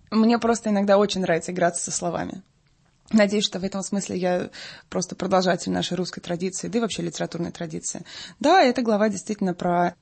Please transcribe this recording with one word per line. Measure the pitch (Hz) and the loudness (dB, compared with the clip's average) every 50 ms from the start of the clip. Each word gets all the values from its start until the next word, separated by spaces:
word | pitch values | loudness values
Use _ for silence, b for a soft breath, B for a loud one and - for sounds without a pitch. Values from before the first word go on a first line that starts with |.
| _ _ | _ _
мне | 208 220 220 226 240 226 | 2 4 4 4 4 4
просто | 233 226 214 196 - 220 | 2 2 0 0 0 0
иногда | 208 196 202 202 196 202 | 0 2 4 6 6 6
очень | 208 202 - 190 | 6 4 2 0
нравится | 185 180 170 160 165 - | 0 0 0 0 -2 -4
играться | 180 180 175 170 175 - - | -2 0 0 0 0 -2 -6
со | 180 | -6
словами. | 160 - 180 175 165 - - - - 190 - _ _ _ _ _ _ _ _ _ _ _ _ - - | -6 -4 -4 -4 -4 -4 -4 -6 -8 -12 -14 _ _ _ _ _ _ _ _ _ _ _ _ 2 4
Надеюсь, | 220 208 196 208 208 202 | 4 4 4 4 2 0
что | - - 190 | -2 -2 -4
в | 180 | -6
этом | 190 - 196 185 | -6 -6 -6 -6
смысле | - - 202 - - 202 180 | -4 -4 -4 -4 -4 -4 -2
я | 180 180 180 180 - - B B B B B B B B | 0 0 0 0 -2 -4 B B B B B B B B
просто | - 185 180 - - | -4 -4 -4 -4 -6
продолжатель | - 185 190 196 185 180 180 185 180 - 190 | -6 -2 2 2 4 4 4 2 0 0 -2
нашей | 185 180 175 - 180 | -2 -2 -2 -2 -2
русской | 180 180 175 - - | -4 -4 -4 -6 -10
традиции, | - - 175 170 180 190 175 - - 175 | -8 -6 -4 -4 -4 -4 -4 -6 -6 -4
да | 175 240 | -2 -2
и | |
вообще | 233 208 - - 175 | -2 -2 -2 -4 -6
литературной | 170 165 - 170 170 - 165 170 180 | -6 -4 -4 -6 -6 -4 -4 -6 -6
традиции. | 180 - 170 165 160 170 - - - - 170 B B B B B B B | -6 -8 -8 -8 -8 -8 -8 -8 -10 -10 -12 B B B B B B B
Да, | 220 285 349 381 | 2 4 6 6
эта | 320 254 240 - | 6 6 4 2
глава | 240 226 214 202 214 220 | 2 2 2 4 4 2
действительно | 196 180 - - 214 - 196 185 175 | 0 -2 -4 -6 -4 -2 -2 -2 -2
про | - - 180 175 175 175 170 - _ | -2 -2 0 2 2 2 0 -2 _